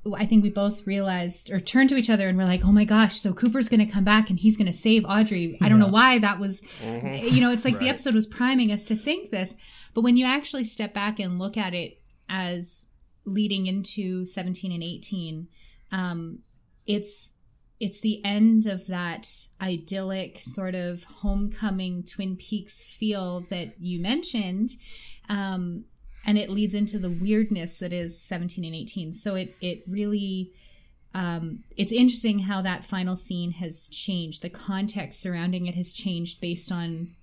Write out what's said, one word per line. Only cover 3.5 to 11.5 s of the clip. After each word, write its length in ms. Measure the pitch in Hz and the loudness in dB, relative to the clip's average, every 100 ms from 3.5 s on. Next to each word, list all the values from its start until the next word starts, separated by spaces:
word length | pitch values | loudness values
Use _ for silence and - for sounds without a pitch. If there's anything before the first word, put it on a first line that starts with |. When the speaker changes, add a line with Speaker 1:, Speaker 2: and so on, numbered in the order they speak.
| 262 226 | 2 4
Speaker 1:
gonna 160 | 226 214 | 4 4
come 200 | 202 190 | 2 4
back 240 | 214 214 | 4 4
and 100 | 185 | 4
he's 160 | 220 214 | 4 6
gonna 140 | 190 | 2
save 300 | 165 226 220 214 | 2 4 4 4
Audrey." 520 | 202 214 190 170 - | 4 4 2 -2 2
I 60 | 185 | 8
don't 100 | 220 | 8
Speaker 2:
Yeah. 60 | 202 | 8
Speaker 1:
know 40 | |
why 260 | 208 262 247 | 8 8 6
that 200 | 208 185 | 4 0
was, 220 | 196 190 - - | -4 -6 -12 -10
Speaker 3:
Mm-hmm. 520 | 226 233 - 269 233 254 | -8 -6 -6 -4 4 6
Speaker 1:
you 60 | |
know, 100 | 247 | 6
it's 140 | 240 254 | 2 0
like 80 | - | 0
the 100 | 254 | 0
Speaker 3:
Right. 40 | |
Speaker 1:
episode 240 | - 277 | 0 2
was 120 | 220 214 | 2 2
priming 460 | - 247 262 226 | 0 2 4 2
us 120 | 208 - | 0 -2
to 100 | 214 | -2
think 360 | 285 359 - | -2 -4 -4
this. 240 | 196 185 - - - - | -6 -6 -8 -20 -20 -6
But 80 | - | 2
when 140 | 233 247 | 6 6
you 80 | 254 | 4
actually 380 | 277 285 269 | 0 -2 -6
step 300 | 226 - 208 | -6 -6 -6
back 260 | 202 202 214 | -2 -4 -4
and 180 | 185 180 | -4 -4
look 160 | 196 | -4